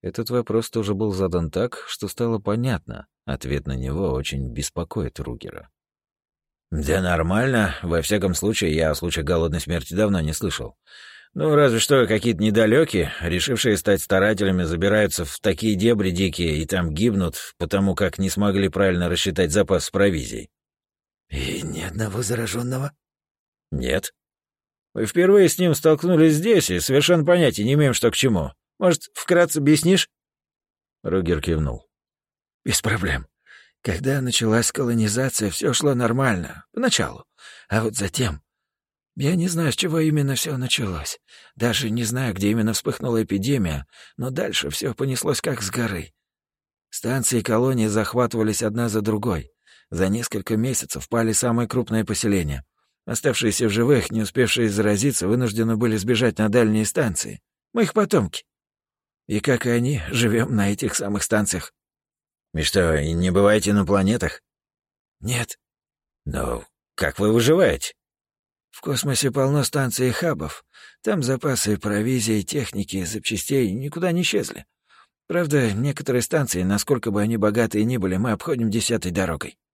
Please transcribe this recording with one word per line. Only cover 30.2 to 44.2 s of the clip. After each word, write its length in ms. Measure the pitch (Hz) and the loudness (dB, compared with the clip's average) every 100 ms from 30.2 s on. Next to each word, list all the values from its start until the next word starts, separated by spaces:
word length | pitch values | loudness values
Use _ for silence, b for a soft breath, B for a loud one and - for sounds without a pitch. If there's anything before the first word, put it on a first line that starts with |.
| _ _ _ _ _ _ _ _ | _ _ _ _ _ _ _ _
Ругер 400 | - 92 85 82 | -2 0 0 0
кивнул. 440 | 73 80 73 57 _ _ _ _ _ _ _ _ | 0 0 -2 -6 _ _ _ _ _ _ _ _
«Без 160 | - - | -4 -2
проблем. 460 | 110 107 92 69 - _ B B B _ | 0 -2 -2 -4 -6 _ B B B _
Когда 400 | - 87 135 139 | -4 -2 0 -2
началась 500 | 127 117 113 110 113 | 0 0 2 2 2
колонизация, 800 | - 127 117 107 110 131 - 104 | -2 -2 2 0 0 -2 -2 -4
всё 240 | - - | -2 -2
шло 200 | 120 147 | 0 2
нормально. 680 | 127 120 120 131 98 85 - - | 2 0 2 2 0 -4 -12 -12
Поначалу. 540 | - 247 - 69 - - _ B B B | -2 0 0 -2 -6 -20 _ B B B
А 140 | 107 | -2
вот 120 | 110 | -2
затем... 480 | 107 98 - 120 71 _ _ _ _ _ _ _ - | -4 -4 -2 -4 -4 _ _ _ _ _ _ _ -4
Я 200 | 139 180 | 0 0
не 120 | 175 | 0
знаю, 240 | 170 160 | 0 -2
с 40 | - | 0
чего 240 | 190 160 | -2 2
именно 340 | 160 151 139 | 2 2 0
всё 220 | 135 165 135 | -2 -4 -4
началось. 640 | 127 - 110 85 73 - B B B - | -2 -2 -2 -4 -8 -12 B B B -4
Даже 340 | 120 107 120 | -2 0 -2
не 140 | 113 | -2
знаю, 280 | 113 123 131 | -2 -2 -4
где 180 | 98 101 | 0 0
именно 220 | 113 110 | 2 0
вспыхнула 500 | 107 - - 131 113 | 0 -4 -4 -2 0
эпидемия, 640 | 110 101 104 143 90 73 67 B B | 0 -2 0 0 0 -4 -8 B B
но 140 | - | -10